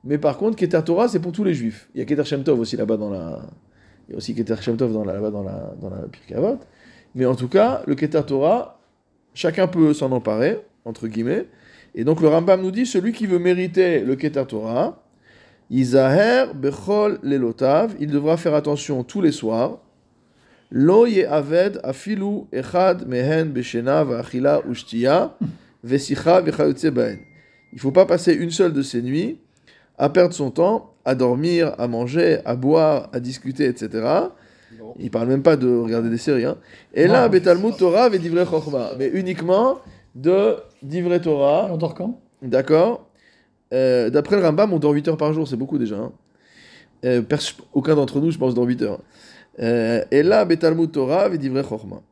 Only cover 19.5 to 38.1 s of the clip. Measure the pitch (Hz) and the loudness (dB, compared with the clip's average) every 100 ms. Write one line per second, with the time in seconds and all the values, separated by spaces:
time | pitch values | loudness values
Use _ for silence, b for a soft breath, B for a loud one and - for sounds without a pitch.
19.5 | 113 139 233 _ _ _ _ b b b | -2 -2 -6 _ _ _ _ b b b
20.5 | b b 123 147 202 240 202 156 151 139 | b b 2 6 6 6 4 2 0 0
21.5 | 165 196 202 - 135 202 208 202 208 - | 2 2 -2 -8 -8 -6 -4 -4 -6 -6
22.5 | 123 127 175 185 175 - 123 131 160 160 | -8 -4 0 2 0 -2 -2 0 0 -2
23.5 | 127 120 117 123 151 143 120 127 123 139 | -4 -4 -4 0 0 0 -2 -6 -2 2
24.5 | 147 - 120 - 113 123 165 311 - - | 0 -2 -10 -8 -2 2 2 0 -4 -8
25.5 | B B B 117 135 - 143 160 180 160 | B B B -2 -2 -2 -2 4 4 2
26.5 | 151 147 139 160 123 113 98 - b b | 0 0 0 -2 0 -2 -6 -18 b b
27.5 | b b 123 131 170 190 170 180 160 170 | b b -6 0 4 4 4 4 2 0
28.5 | 165 180 143 135 120 123 147 214 320 _ | 0 0 2 -4 -4 -2 -2 -4 -8 _
29.5 | _ b b b - 139 156 175 175 135 | _ b b b -2 0 4 2 2 -6
30.5 | 127 175 220 - _ - 131 127 123 165 | 0 0 0 -6 _ -4 0 2 0 0
31.5 | 170 156 - 123 117 123 151 170 151 - | 0 0 -2 -4 -4 -2 0 2 2 -2
32.5 | 123 131 160 156 143 - 127 123 131 131 | -2 2 4 4 0 -4 -8 -8 -10 -10
33.5 | 135 139 120 110 110 113 170 359 - b | -2 -2 -2 -6 -4 0 0 -2 -10 b
34.5 | b b 113 110 - 104 110 117 135 151 | b b -20 -20 -12 -6 -2 0 2 4
35.5 | 147 127 120 117 117 113 113 156 135 123 | 4 2 2 0 -2 -2 -2 0 0 0
36.5 | - B B B - 170 247 233 190 180 | -6 B B B 2 4 6 6 4 4
37.5 | 175 214 208 180 185 247 | 4 2 2 2 4 4